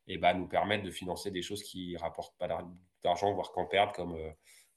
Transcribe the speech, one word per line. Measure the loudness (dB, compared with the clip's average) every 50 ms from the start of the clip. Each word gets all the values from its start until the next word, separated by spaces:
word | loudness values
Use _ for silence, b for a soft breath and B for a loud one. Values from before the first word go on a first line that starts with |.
| _
et | -8 -2 4
ben, | 6 6 6
nous | 6 0 0
permettent | 2 2 2 4 2 0 0
de | -4
financer | -6 -6 -4 -4 -4 -4 -4 -4
des | -4 -4
choses | -4 -4 -6 -8 -8
qui | -10 -10 -8 -6 -6 -6 -4
rapportent | -6 -6 -6 -6 -10 -10 -8 _
pas | -4 -2
d'ar-, | -2 -4 -4 -8 -14 -16 -20 _ _ _ 0
d'argent, | 2 2 4 4 2 2
voire | 2 -2 -2
qu'en | -2 -2 -2
perdent, | 4 6 6 6 6 2
comme, | -2 -4 -4 -4
euh, | -6 -6 -8 -10 b b b b b b b _